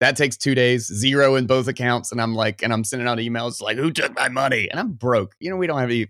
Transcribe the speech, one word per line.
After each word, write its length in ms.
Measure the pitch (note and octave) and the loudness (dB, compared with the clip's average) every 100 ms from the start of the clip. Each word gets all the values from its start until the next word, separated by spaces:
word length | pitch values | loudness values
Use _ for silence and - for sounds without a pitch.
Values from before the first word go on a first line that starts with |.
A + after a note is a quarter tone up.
That 160 | B2+ C3 | 2 2
takes 180 | C#3 - | 0 0
two 200 | C#3 C3 | 0 4
days, 300 | B2 B2 G#2+ | 4 2 -2
zero 480 | G2+ B2+ C#3 C3+ C3+ | -2 2 4 4 4
in 120 | B2 | 4
both 220 | C3 B2+ | 2 0
accounts. 420 | B2+ B2 A#2+ - | -2 0 0 -2
And 80 | A#2+ | -4
I'm 140 | A2+ A2+ | -2 0
like, 280 | G#2+ G#2 | -2 0
and 100 | A#2 | -2
I'm 100 | A2+ | -2
sending 240 | A2 B2+ A#2+ | -2 -4 -2
out 100 | A#2 | -2
emails 420 | A#2 A#2 A#2+ - | -2 -4 -4 -6
like, 160 | G#2+ A2+ | -4 -2
"Who 140 | D#3+ | -2
took 220 | D#3 C#3+ | -2 -4
my 140 | A2+ C3 | -2 -2
money?" 400 | B2+ C3+ A#2+ G2+ | 0 0 0 -2
And 80 | D#3 | -4
I'm 140 | A3+ | -6
broke. 440 | C3 B2 A#2 G2 - | -4 0 0 0 -8
You 120 | F3 | -6
know, 40 | F#3+ | -4
we 120 | F3 | -2
don't 120 | C#3+ | -2
have 100 | B2 | 0
any, 160 | A#2 | -2